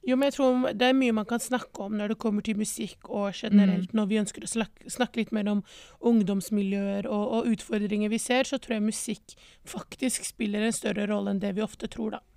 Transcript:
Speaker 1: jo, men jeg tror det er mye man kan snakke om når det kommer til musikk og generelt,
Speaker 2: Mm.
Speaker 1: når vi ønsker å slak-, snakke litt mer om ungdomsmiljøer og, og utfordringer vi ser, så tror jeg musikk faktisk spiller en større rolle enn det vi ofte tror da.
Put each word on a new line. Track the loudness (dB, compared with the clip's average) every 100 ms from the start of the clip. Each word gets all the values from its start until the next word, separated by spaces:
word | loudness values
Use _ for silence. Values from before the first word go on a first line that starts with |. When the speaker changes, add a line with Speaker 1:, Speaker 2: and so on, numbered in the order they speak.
| 0
Speaker 1:
jo, | 2
men | 2
jeg | 2
tror | 2 4 0 2
det | 4
er | 4
mye | 4 2
man | 0
kan | -4
snakke | 0 -4 -4 -10
om | -4 -2
når | -2
det | -2
kommer | 0 0 0
til | -2
musikk | -4 -4 -8 -8 -8
og | -4 -4 -4
generelt, | 6 8 8 4 0
Speaker 2:
Mm. | -2
Speaker 1:
når | 0
vi | 0
ønsker | -2 -6 -6
å |
slak-, | -4 -4 -8 -14
snakke | -4 -2 -2
litt | -2
mer | -2 0
om | -2 -2 -18 -20 -2
ungdomsmiljøer | 4 4 4 0 0 -2 0 0 -2 -2 -2
og, | -2 0 0
og | 0
utfordringer | 0 -2 -2 0 0 0
vi | -2
ser, | 0 0 2
så | -4
tror | -4 -2
jeg | -2
musikk | -2 -6 -8 -10 -20 -20 -20 -12
faktisk | -12 -12 -4 -4 -4
spiller | -8 -6 -4 0
en | 0
større | 0 -4 -2 -2
rolle | -2 -2 -2
enn |
det | -2
vi | -2 -4
ofte | -6 -10
tror | -6 -6 -8
da. | _